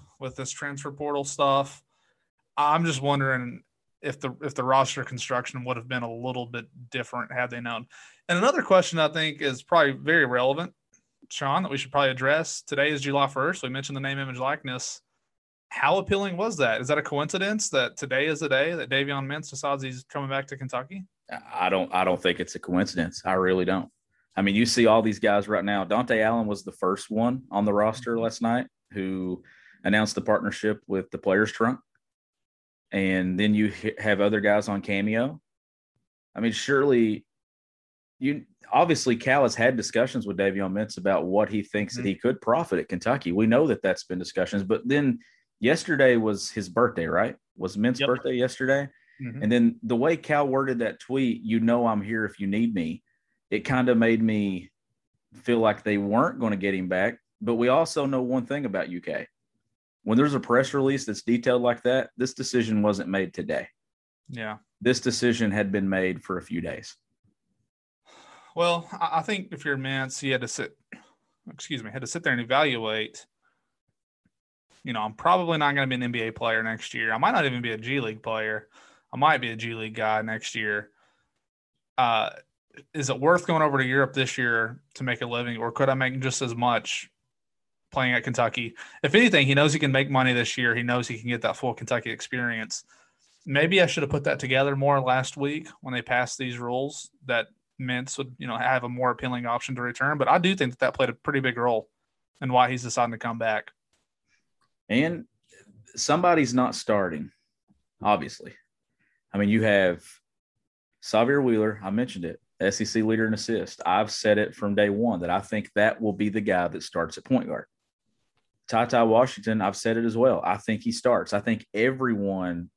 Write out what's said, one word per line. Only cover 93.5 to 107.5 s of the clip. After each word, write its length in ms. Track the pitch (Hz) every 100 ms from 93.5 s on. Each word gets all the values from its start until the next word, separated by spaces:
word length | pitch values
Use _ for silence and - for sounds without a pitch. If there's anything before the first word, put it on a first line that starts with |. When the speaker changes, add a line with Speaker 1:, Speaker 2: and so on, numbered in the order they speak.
| 139 165 196
Speaker 1:
I 40 | 170
should 180 | 170
have 80 | 143
put 140 | 147 147
that 140 | 139
together 360 | 127 131 143 135
more 240 | 139 143
last 360 | 127 131 127 147
week 320 | 143 151 147 -
when 120 | 131
they 80 | 123
passed 360 | - 123 123 -
these 220 | 127 120
rules 500 | 120 123 139 - - _ 131
that 220 | 120 - _ _ -
Mintz 360 | 127 123 131 -
would, 180 | 127 123
you 80 | 135
know, 120 | 117
have 260 | 123 127
a 60 | 120
more 200 | 123 123
appealing 340 | 120 127 123 120
option 300 | 120 - 123
to 60 |
return. 360 | 120 - 139 151
But 100 | 131
I 100 | 170
do 160 | 175 196
think 180 | 127
that 60 | -
that 140 | 127
played 160 | - 123
a 40 |
pretty 260 | 117 - 139
big 180 | 131 120
role 320 | 123 113 - _ _ _ _ -
in 100 | 131
why 180 | 127 123
he's 140 | 127
deciding 300 | 120 131 120
to 40 | 113
come 220 | 117 117
back. 320 | 113 107 - _ _ _ _ _ _ _ _ _ _ _ -
Speaker 2:
And 360 | 117 160 170 - _ _ _ _ - _ -
somebody's 580 | - 165 180 165 123
not 220 | 127 123 -
starting, 560 | - 104 90 78 - _ _